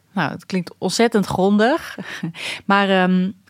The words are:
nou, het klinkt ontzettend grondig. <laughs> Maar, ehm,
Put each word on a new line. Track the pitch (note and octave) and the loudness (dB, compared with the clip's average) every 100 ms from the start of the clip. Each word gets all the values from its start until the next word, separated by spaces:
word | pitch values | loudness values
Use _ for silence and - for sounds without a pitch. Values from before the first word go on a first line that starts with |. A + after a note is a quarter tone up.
| _ | _
nou, | G3 D3+ | -4 -4
het | - - | -4 -6
klinkt | F#3 E3+ - | -6 -6 -6
ontzettend | - - A#3 A3 F#3+ | -6 0 2 2 0
grondig. | - F#3+ G#3 A3 D#4+ - - - - E3+ | 0 2 4 2 0 -4 -14 -14 -8 -10
<laughs> | - - - - | -8 -12 -10 0
Maar, | G3 G3 | 2 4
ehm, | F#3+ F3+ F#3 F#3 - _ | 4 4 2 0 -4 _